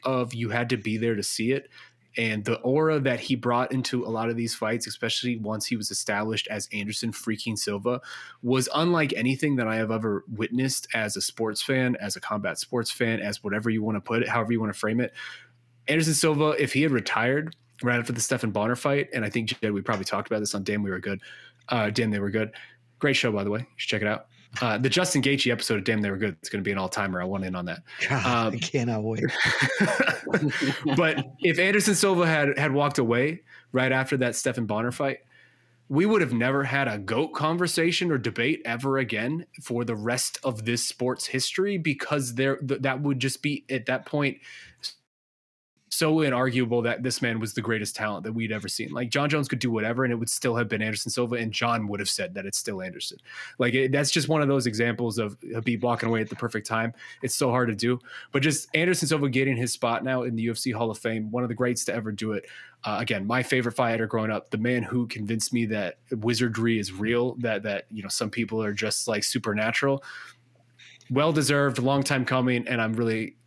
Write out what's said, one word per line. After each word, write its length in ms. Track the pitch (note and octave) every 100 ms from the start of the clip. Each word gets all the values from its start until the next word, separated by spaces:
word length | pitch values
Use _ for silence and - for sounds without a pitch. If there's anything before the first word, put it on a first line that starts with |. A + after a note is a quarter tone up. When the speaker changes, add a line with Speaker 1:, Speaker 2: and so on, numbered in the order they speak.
Speaker 1:
of 300 | B2+ C3 A#2+
you 140 | A#2+ A2+
had 220 | A#2 A#2+
to 60 | A#2+
be 200 | G#2+ G#2+
there 180 | A#2
to 80 | G#2
see 300 | - - A2+
it. 160 | C#3 - - - _ _ -
And 280 | A2+ G#2+
the 140 | G#2 A#2
aura 380 | B2+ C#3+ D#3 D3+
that 220 | C3+ A#2+
he 160 | - B2
brought 340 | A#2+ A#2+ B2+
into 340 | B2+ A#2+ B2
a 40 | A2
lot 180 | A2+ A#2
of 80 | A#2
these 160 | A2+
fights, 360 | - A2 A#2 A#2
especially 480 | - A#2 - B2 A2+
once 300 | G#2 G#2+ -
he 100 | A#2
was 160 | G2+
established 560 | - - G#2 A2 G#2+ -
as 200 | G#2+ -
Anderson 400 | G#2 G2+ G#2+ A#2
freaking 440 | - - G#2+ A#2 G#2
Silva, 440 | - G2+ A#2 B2 - - - -
was 260 | A#2+ C3 B2+
unlike 380 | D3 E3+ F3 D3+
anything 420 | G#2 B2 C3+ D3+ C3
that 120 | A2+
I 80 | A2
have 160 | A2
ever 320 | A2+ A2 G2+ -
witnessed 640 | A2 A2+ B2 C3 - -
as 220 | A#2 G#2+ G2+
a 40 |
sports 420 | - - A2 G#2+
fan, 340 | - C3 B2+ A#2+
as 160 | G2+ -
a 40 |
combat 380 | - G#2+ G2 D#2+
sports 320 | - B2 A2
fan, 300 | - A#2 A2+
as 240 | G2+ G2+
whatever 260 | G#2 G#2 A2+
you 140 | A2
wanna 160 | G#2+ G#2
put 220 | - A#2
it, 60 | A#2+
however 220 | A#2+ A2
you 80 | A#2
wanna 140 | A2
frame 260 | - A2 A#2
it. 140 | A#2+ - - - - _ _ _ -
Anderson 280 | D#3 D#3+
Silva, 420 | D3 D#3+ D3 D3+ -
if 140 | B2
he 100 | C3
had 80 | D#3
retired 640 | B2 - A2 A#2+ C#3+ D#3 - _ -
right 160 | A#2+ A#2+
after 120 | A#2
the 80 | A#2
Stephan 300 | - B2+ A2
Bonner 240 | G#2 G#2+
fight, 340 | B2 C#3+ C#3+ -
and 100 | B2+
I 60 | G#2+
think, 200 | A#2+ A2 -
Jed, 120 | A2
we 80 | G2+
probably 240 | F#2+ G#2+
talked 240 | F#2+ G2+ -
about 120 | G#2+
this 160 | G#2 G#2
on 80 |
Damn 180 | F#2+ G#2
We 80 | G2+
Were 80 | F2+
Good. 220 | G2+ G2 - - - _ -
Uh, 220 | B2 G#2+
Damn 200 | A2 A2
They 80 | G#2
Were 120 | G2
Good. 220 | A2 G#2+ - - - _ -
Great 160 | D3
show, 160 | C3 A#2+
by 140 | G#2
the 60 | G2+
way. 100 | G#2+
You 60 | B2 -
should 140 | -
check 120 | G#2+
it 60 | G#2
out. 180 | G#2+ - _ - -
Uh, 160 | A#2+ G#2+
the 100 | C3
Justin 320 | F3+ F3+ C#3+
Gaethje 320 | C3 C#3 B2
episode 240 | A#2+ - G#2+
of 80 |
Damn 160 | G2 G#2+
They 100 | G#2
Were 60 | F#2+
Good 200 | G#2 E2+
is 60 | -
gonna 140 | G#2
be 100 | F#2+
an 60 | G2
all-timer. 420 | F#2 - G2 F2+
I 40 | F#2
want 180 | G2
in 100 | F#2+
on 120 | F2+ F2
that. 160 | F2 - - -
Speaker 2:
God, 400 | C3+ B2 A#2+ A2
Speaker 1:
Um, 60 |
Speaker 2:
I 40 | A#2
cannot 440 | - C3+ A#2+ A2
wait. 220 | A2 A2 - - - - C3 -
Speaker 1:
<laughs> 1160 | G3+ - D#5+ - - F#3 D3 - C#3 - D3 C3+
but 300 | D#3+ C#3 B2+ -
if 180 | F3 D3+
Anderson 360 | F#3 G3+ G#3+
Silva 320 | F#3 G3+ F3+ E3+
had, 320 | D#3 C#3+ C#3+
had 140 | D3
walked 260 | C#3 C#3+ C#3
away 440 | A#2 A#2 C#3+ E3+ - - -
right 200 | B2+ C3
after 240 | C3 C3 C3+
that 200 | B2 -
Stephan 280 | C3+ A#2+ G#2+
Bonner 240 | G#2 A#2+
fight, 280 | B2+ C#3 - _ - - _ _ _ -
we 160 | C3+ G3+
would 160 | A3
have 100 | C#3
never 320 | A#2 B2 C#3
had 240 | C3+ C3+ B2+
a 100 | G#2
goat 360 | F#2+ A2+ D#3
conversation 760 | - D#3 F3 F3 E3+ E3+ E3 F3+
or 80 | C#3
debate 440 | A2+ - B2 D#3+
ever 340 | - A#2 C3+ C3+
again 480 | A#2+ G#2+ A#2+ D#3+ - -
for 220 | - A#2+
the 120 | A#2 A2
rest 420 | A2 B2 - -
of 220 | C3+ A2
this 180 | A2 A#2+
sport's 440 | - - B2 B2 -
history, 520 | C3 - - G3 G3
because 560 | D#3+ C#3+ - D3 B2+
there, 220 | A#2+ C3+ C3+
th-, 240 | C3 C3+
that 200 | C3+ C3
would 180 | C#3+ C3
just 220 | C3 -
be, 220 | D3+ C#3+ -
at 160 | C3 B2
that 200 | B2+ -
point, 320 | D3 C#3 - - - - - - - _ _ _ _ _ _ _ _ -
so 260 | - D#3 D#3+
inarguable 680 | C#3+ B2 C3 B2+ A#2 A#2+
that 180 | A#2 A#2
this 200 | B2+ -
man 180 | B2 A2+
was 140 | A2
the 80 | -
greatest 340 | A2 A2 G#2 -
talent 260 | G#2+ G2
that 100 | G#2
we'd 200 | A2+ A2
ever 160 | G#2+ G2+
seen. 220 | - A2+
Like, 180 | C3 A#2+
John 220 | C#3+ D3
Jones 180 | D3+ C3+
could 100 | B2+
do 120 | B2
whatever, 340 | A2 A2 A#2+
and 80 | B2+
it 40 | A#2
would 120 | A#2
still 260 | - B2+
have 140 | A#2 G#2+
been 140 | A2
Anderson 280 | A2 G#2 A2+
Silva, 260 | B2 A#2+ A#2+
and 140 | A2+
John 380 | - A#2 A#2 G#2
would 100 | G2+
have 120 | F#2+
said 240 | - F2+
that 100 | G2
it's 140 | F#2+ -
still 240 | - G2
Anderson. 340 | F#2 F2+ - - - - - -
Like, 160 | B2
it, 180 | B2+ C3
that's 200 | C#3+ C#3+
just 180 | E3 C3+
one 140 | D#3+
of 60 | C#3
those 180 | C#3 A#2+
examples 520 | G#2+ A#2 A2+ A#2 G#2+
of 200 | G#2+ G2+ -
Habib 280 | A2 A#2+ A#2
walking 280 | A#2+ A#2+ A2+
away 100 | A2+
at 80 | G#2+
the 80 | -
perfect 300 | A#2 A2 -
time. 260 | A2+ A#2 - - -
It's 120 | -
so 160 | - C3+
hard 180 | B2 A#2+
to 60 |
do. 240 | G2+ A#2 B2 - - -
But 100 | C#3
just 260 | D3 C#3+ -
Anderson 340 | D#3 F3 F3 D#3
Silva 220 | D#3 C#3
getting 260 | B2+ C3+ A#2+
his 160 | A#2+
spot 320 | - A#2+ A#2
now 200 | B2+ B2+
in 120 | B2 A2+
the 60 |
U 80 | A#2
F 80 | A2+
C 140 | C3
Hall 180 | A2 A#2
of 80 | G#2
Fame, 320 | A#2 A2 G#2+
one 120 | A#2+
of 60 | B2
the 60 |
greats 320 | A2+ B2 A#2+ -
to 80 |
ever 180 | A2+ A2
do 200 | G#2 A2
it. 120 | G#2 - - - -
Uh, 140 | A2 G#2+
again, 260 | B2 G#2 G2+
my 160 | B2
favorite 320 | B2 B2+ A#2+
fighter 320 | - A#2+ A2+ A2
growing 240 | A2+ A2
up, 200 | G#2+ -
the 80 | G#2+
man 240 | A#2 B2
who 240 | G#2+ B2 A#2
convinced 480 | - G#2 A2+ -
me 100 | A#2
that 340 | A2 G#2+ F#2 - -
wizardry 640 | A2+ A2+ A2+ A#2+ G#2+ A#2 A2+
is 140 | F#2+
real, 420 | F#2 G#2+ A#2+ B2 B2
that, 260 | A#2+ G#2
that, 240 | G#2 G2+ -
you 120 | G#2+
know, 80 | F#2+
some 180 | - G#2+
people 340 | A#2+ A2 A2
are 120 | G#2+
just, 340 | G#2 G#2+ - -
like, 160 | G#2+
supernatural. 800 | - B2 A2+ G#2 A2 B2 C#3 C#3 - - - - _ _ _ _ - - -
Well-deserved, 680 | C3 D#3 D#3 C3+ C#3+ C#3+ A#2+
long 240 | B2+ C#3
time 240 | C3+ C#3 B2
coming, 420 | B2+ B2+ B2 A#2+
and 120 | A#2+
I'm 120 | A2
really 440 | A2+ A#2 A2 A2+ -